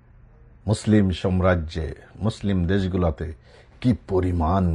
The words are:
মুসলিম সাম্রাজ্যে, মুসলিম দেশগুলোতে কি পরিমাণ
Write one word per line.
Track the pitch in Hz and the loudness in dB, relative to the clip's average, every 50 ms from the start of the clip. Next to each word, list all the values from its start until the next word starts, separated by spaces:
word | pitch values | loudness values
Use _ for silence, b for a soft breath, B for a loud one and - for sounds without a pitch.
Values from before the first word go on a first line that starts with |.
| - - - - - - - - - - - - - 95 | -20 -20 -20 -20 -20 -20 -20 -20 -20 -20 -20 -8 -4 -2
মুসলিম | 110 - - 110 107 107 101 95 | -2 -2 2 4 4 4 4 2
সাম্রাজ্যে, | 87 - - 101 92 92 90 92 92 87 80 76 - 92 78 65 - - - - - | 0 -2 -2 -2 0 2 2 2 2 2 0 -4 -8 -8 -8 -8 -10 -12 -18 -20 -12
মুসলিম | - - 107 - - - 101 101 92 87 | -6 -4 -4 -4 -4 -4 -2 0 0 0
দেশগুলোতে | 82 95 101 95 92 90 95 87 85 78 - 80 80 78 - b b b b b b - - | 0 0 0 0 0 0 0 0 0 -2 -4 -6 -10 -10 -12 b b b b b b -14 -4
কি | - 127 110 - - - | 0 0 0 0 -2 -2
পরিমাণ | 98 92 90 92 90 87 80 80 92 98 92 87 82 | -2 0 0 0 0 0 0 0 2 2 2 2 0